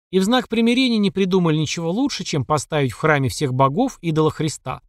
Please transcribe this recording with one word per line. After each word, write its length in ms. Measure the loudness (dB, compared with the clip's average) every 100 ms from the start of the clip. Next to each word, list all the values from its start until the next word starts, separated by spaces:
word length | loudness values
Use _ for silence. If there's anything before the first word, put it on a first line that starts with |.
| _
И 100 | 0
в 60 | 2
знак 240 | 0 0
примирения 480 | 0 2 2 2 2
не 120 | 0
придумали 460 | 0 0 2 2 0
ничего 340 | -2 -4 -4
лучше, 360 | -2 -2 -4 -6
чем 180 | -4
поставить 480 | -2 -2 -2 -2 -2
в 60 | -2
храме 320 | 0 0 0
всех 240 | -2 -2
богов 440 | 2 2 2 -2 -4
идола 280 | -2 0 0
Христа. 520 | 0 -4 -6 -10 -14